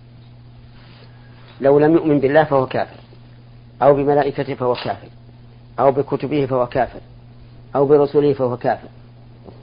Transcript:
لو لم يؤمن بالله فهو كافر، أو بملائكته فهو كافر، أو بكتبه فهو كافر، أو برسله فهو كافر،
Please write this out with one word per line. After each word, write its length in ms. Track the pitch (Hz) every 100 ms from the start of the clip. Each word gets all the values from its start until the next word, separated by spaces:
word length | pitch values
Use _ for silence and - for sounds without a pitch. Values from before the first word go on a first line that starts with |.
| - - - - - - - - - - - - - - - -
لو 180 | 131 143
لم 140 | 151
يؤمن 260 | 165 160 147
بالله 240 | 131 147
فهو 220 | 151 139 127
كافر، 340 | 120 95 - - - - - - - - -
أو 120 | 131
بملائكته 640 | 139 143 147 139 143 135 135
فهو 180 | 127
كافر، 340 | 120 117 101 - - - - - - - -
أو 120 | 135
بكتبه 540 | 135 139 139 135 147 135
فهو 220 | 131 123
كافر، 320 | 135 117 - - - - - - - - 131
أو 100 | 139
برسله 480 | 147 143 147 147
فهو 240 | 135 127 123
كافر، 300 | 135 107 - - - - - - - -